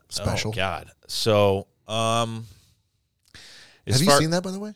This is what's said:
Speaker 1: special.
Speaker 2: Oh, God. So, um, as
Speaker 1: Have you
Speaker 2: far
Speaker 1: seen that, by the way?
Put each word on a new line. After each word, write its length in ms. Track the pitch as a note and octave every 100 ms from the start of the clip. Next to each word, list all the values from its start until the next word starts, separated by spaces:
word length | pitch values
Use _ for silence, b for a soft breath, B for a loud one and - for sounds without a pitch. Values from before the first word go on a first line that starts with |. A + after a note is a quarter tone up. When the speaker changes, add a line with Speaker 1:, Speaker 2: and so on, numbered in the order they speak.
| _
Speaker 1:
special. 420 | - D2+ A2 G#2+
Speaker 2:
Oh, 20 | G#2+
God. 360 | F#2 E2 - _ -
So, 580 | - A#2 G#2 G2+ G2 F#2+ _ -
um, 580 | A2 A2+ A2+ A#2 A2+ A2+ b b b _ _ _ _ _ - B B B B B
as 80 | A#2+
Speaker 1:
Have 60 |
you 60 | E3+
Speaker 2:
far 100 | C#3+
Speaker 1:
seen 100 | D#3
that, 120 | E3+
by 80 | F#3
the 80 | F#3+
way? 140 | G#3